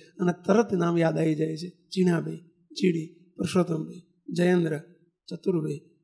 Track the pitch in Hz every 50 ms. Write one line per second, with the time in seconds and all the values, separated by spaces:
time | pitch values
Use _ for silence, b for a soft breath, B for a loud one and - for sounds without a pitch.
0 | b b b - 180 180 170 - - - 202 220 226 - 202 175 170 170 170 170
1 | 165 160 160 160 160 160 156 151 160 160 160 156 170 180 - _ _ _ - 190
2 | 185 180 170 160 151 160 165 165 - _ _ _ _ _ - - 190 180 165 165
3 | 160 165 - _ _ _ _ - 185 156 - 185 175 165 160 156 160 160 170 175
4 | - _ _ _ _ - - 165 175 180 180 175 170 160 156 147 - - - _
5 | _ _ _ _ _ - 185 165 - 190 180 165 151 151 143 156 - _ _ _